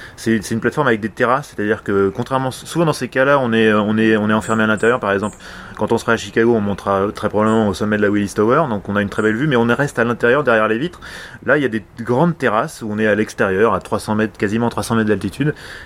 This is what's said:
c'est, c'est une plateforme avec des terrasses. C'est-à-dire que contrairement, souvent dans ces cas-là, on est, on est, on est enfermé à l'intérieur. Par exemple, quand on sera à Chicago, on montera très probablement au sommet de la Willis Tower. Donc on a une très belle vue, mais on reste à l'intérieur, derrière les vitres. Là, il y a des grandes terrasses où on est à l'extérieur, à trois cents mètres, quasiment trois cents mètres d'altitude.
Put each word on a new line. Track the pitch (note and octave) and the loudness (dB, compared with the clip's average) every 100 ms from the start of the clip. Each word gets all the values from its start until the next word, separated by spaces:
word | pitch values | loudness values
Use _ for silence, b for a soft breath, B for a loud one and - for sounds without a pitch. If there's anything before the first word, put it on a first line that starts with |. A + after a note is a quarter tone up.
| B B | B B
c'est, | A2+ A2+ | 0 0
c'est | F#2 | -2
une | A2+ | -2
plateforme | A#2 D3+ C#3 | -2 0 0
avec | A2+ | 0
des | G#2+ | -2
terrasses. | - A#2+ C3+ C#3 | -2 0 0 -4
C'est-à-dire | - G#2 G#2+ | -6 -2 -2
que | - G2 G2 | 0 2 2
contrairement, | F#2+ A#2+ C3 C3 | 0 -4 -2 -4
souvent | - - D#3+ | -8 -6 -2
dans | E3 | 0
ces | C#3 B2 | -2 -2
cas-là, | C3 C3 C#3+ | 0 2 2
on | B2 | 2
est, | A2+ A2 | 2 4
on | G#2+ G#2 A2 | 4 2 2
est, | A2 A2 | 4 4
on | G#2+ | 2
est | |
enfermé | A2 G#2+ A2 | 0 0 0
à | A2 | 0
l'intérieur. | G#2 A2+ B2 | 2 2 2
Par | G#2 | 0
exemple, | G2 G#2 - B B B B | 0 -2 -8 B B B B
quand | G#2+ | -2
on | A2+ | 0
sera | - | 0
à | A2 | -2
Chicago, | G2+ A2+ A#2 | 0 2 4
on | A#2 | 2
montera | G2+ G2 G#2 G2 G2+ | 0 -2 0 0 0
très | - G#2 | -2 -2
probablement | G#2 G#2+ A2+ G#2 | 0 2 2 2
au | |
sommet | F#2 G#2+ G#2+ | 0 -2 0
de | |
la | G#2 | 2
Willis | G#2 G2+ | 0 -2
Tower. | - G#2+ C#3 D3+ | 0 2 2 0
Donc | G#2 F#2+ | -4 -4
on | G2+ | -2
a | |
une | G2+ | -2
très | - | 0
belle | G#2+ A2 | 0 0
vue, | D#3 | 0
mais | B2 | 2
on | A#2 | 2
reste | A#2+ C#3+ - | 0 -2 -2
à | |
l'intérieur, | A#2 A#2 A#2+ C#3 | -2 0 2 2
derrière | C3 A2+ G#2+ | 4 2 2
les | A2+ | 0
vitres. | F3 - B B B B - | -4 -10 B B B B 0
Là, | D3 | 2
il | |
y | B2+ | 0
a | |
des | A2 F#2+ - | -2 -8 -8
grandes | A2+ B2 E3+ D#3 | -2 2 2 2
terrasses | B2 G#2 - - | 0 0 -2 -6
où | A2+ | -6
on | G#2 | 0
est | G#2+ | 2
à | |
l'extérieur, | G#2 A2 - G#2 F#2+ A2+ | 2 0 -2 0 2 2
à | F#2 | 2
trois | - G#2 | -2 -4
cents | - | -2
mètres, | G#2+ G#2+ - | -2 -2 -2
quasiment | G#2 A2+ A#2 | -2 0 -2
trois | A2 | -4
cents | G2+ | -2
mètres | A2+ G#2+ | 0 2
d'altitude. | G2 G2+ - D3 - B B | 0 -2 -4 -4 -4 B B